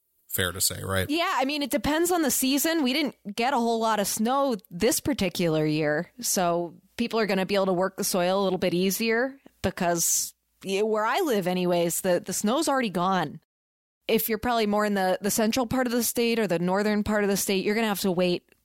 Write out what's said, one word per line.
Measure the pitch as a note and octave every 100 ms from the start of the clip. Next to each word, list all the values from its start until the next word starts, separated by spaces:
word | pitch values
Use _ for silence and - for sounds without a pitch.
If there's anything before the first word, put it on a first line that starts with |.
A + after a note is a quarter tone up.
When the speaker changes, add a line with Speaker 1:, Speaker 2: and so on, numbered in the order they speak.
| _ _ -
Speaker 1:
Fair | - F#2
to | F#2
say, | - F#2
right? | G2 F#2+ F#2
Speaker 2:
Yeah, | E4+ F4 D4
I | C4+
mean, | D4
it | C#4+
depends | C#4+ C#4 D#4 E4+
on | F4+
the | D4+
season. | - C4 C#4 E4 E4
We | B3+
didn't | C4+ D4 - -
get | G3+ A#3+
a | C#4
whole | A#3 A#3
lot | A3+ G#3+
of | G3
snow | - A3 C4+ C#4 A3 -
this | F3 G#3+ D#4+
particular | - C4 F#3+ - F3 D#3 D#3
year, | D3+ D3+ D3+ F3 -
so | A#3 - F3 E3+ E3+ E3+ _ -
people | A#3 A3
are | G#3+
gonna | F#3+ F#3
be | G3+
able | F#3+
to |
work | F3 F#3+ -
the |
soil | G3+ G3 F3 F#3+
a |
little | G3 F#3
bit | F#3
easier | E3+ F#3+ F#3 A3+ A3+ C4 C4+ - -
because, | G3 - F3 F3 E3 - - - _ _
yeah, | - G3
where | A3 G#3+ A3
I | D4
live | F4 G#3+ F3
anyways, | F3+ F3+ F3 E3+ -
the, | F#3+ F3
the | G#3
snow's | F#3 G#3 C4+ D#4+
already | C4+ A#3+
gone. | F3+ F3+ F#3+ D3+ D#3 - _ _ _ _ _ -
If | A3 -
you're | G#3+
probably | B3 A#3 G#3+
more | G#3 G#3
in | G3+
the, | F#3 F#3
the | G3+
central | - A3 A3+ A#3+
part | C4 B3
of |
the | A#3+
state | A3+ - A#3 A#3
or | G#3
the | E3+
northern | F3+ F#3+ G#3 G#3
part | G#3 G#3+
of | G3+
the | G3
state, | - G3
you're | G3 G#3
gonna | A3+
have | G3
to | G3+
wait | F3 F3+ F3+ - _